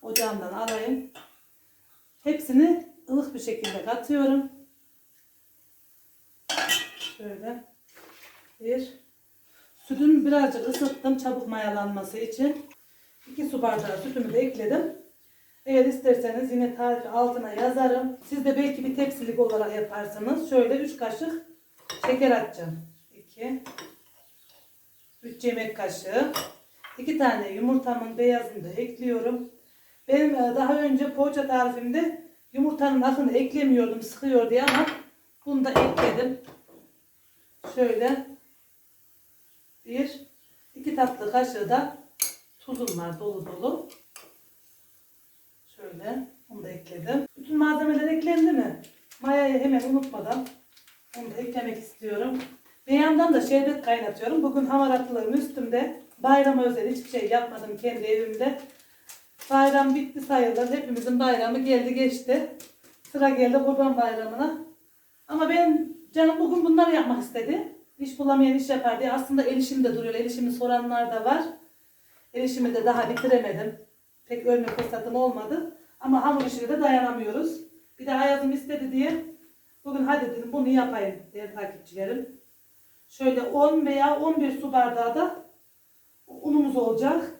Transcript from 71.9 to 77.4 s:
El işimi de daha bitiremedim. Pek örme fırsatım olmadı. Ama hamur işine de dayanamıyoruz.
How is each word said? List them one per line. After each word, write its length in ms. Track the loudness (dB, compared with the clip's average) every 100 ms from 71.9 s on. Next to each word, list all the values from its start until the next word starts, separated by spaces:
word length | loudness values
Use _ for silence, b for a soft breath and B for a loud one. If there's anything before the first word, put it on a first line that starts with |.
| b b b b
El 100 | -4
işimi 320 | -2 0 0 2
de 100 | 2
daha 240 | 2 0
bitiremedim. 720 | -2 2 2 2 -4 -6 -10 -20 _ _ _ _
Pek 200 | -4 2
örme 220 | 2 2
fırsatım 480 | -4 -6 -6 -4 0
olmadı. 600 | 0 0 -6 -6 -6 B B B
Ama 260 | 2 4 4
hamur 200 | 2 0
işine 240 | -4 -4
de 120 | 2
dayanamıyoruz. 800 | 4 4 2 -2 -4 -4